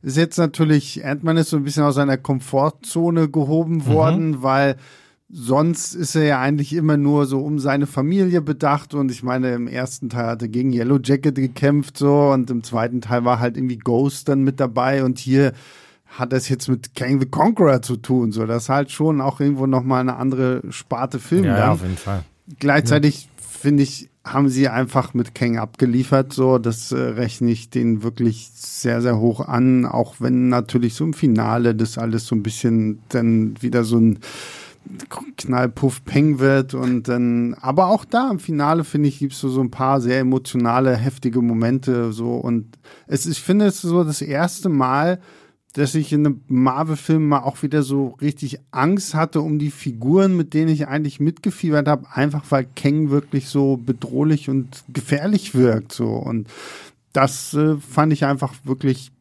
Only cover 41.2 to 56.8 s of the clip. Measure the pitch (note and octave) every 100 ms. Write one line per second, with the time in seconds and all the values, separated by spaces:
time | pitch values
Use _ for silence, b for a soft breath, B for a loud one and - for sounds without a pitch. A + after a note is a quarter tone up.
41.2 | C3 B2 A#2 A2+ A#2 C3 C3 B2 A#2 G#2+
42.2 | A#2 A#2+ B2+ A#2 A2+ _ B B - C#3+
43.2 | E3 D#3 - G3 G#3 F#3 F3 F3 D#3+ D3
44.2 | C#3+ C#3 F3 - F#3+ D3 B2+ C#3 E3 F3+
45.2 | B B B B _ - C#3 D#3 D3 D3
46.2 | D3+ B2 - B2+ C3 C3 D#3+ D3+ - D#3+
47.2 | D3+ C#3 B2+ - D3 D3+ C3+ C#3 C3 -
48.2 | D3 C#3+ C#3 C#3 _ - C#3+ G3 - D#3
49.2 | E3 D#3+ D#3 D3+ D3 - - A2+ B2 F3+
50.2 | G3 F3+ E3 D3+ D#3+ D#3 C#3+ C#3+ D3+ -
51.2 | D3 E3 G#3+ - E3+ D3 C#3+ C#3 - -
52.2 | C#3+ D3 - C#3 C3 - C#3+ D3+ D3+ C#3+
53.2 | C#3+ C#3 C3 C#3+ C#3 C3 A#2 B2 C#3 B2+
54.2 | D3+ D3 C#3 C3+ C3 - - B2+ - C#3+
55.2 | F3 G#3 - B2+ B2 A2 A2 - A#2 A2+
56.2 | - A2+ A2 B B B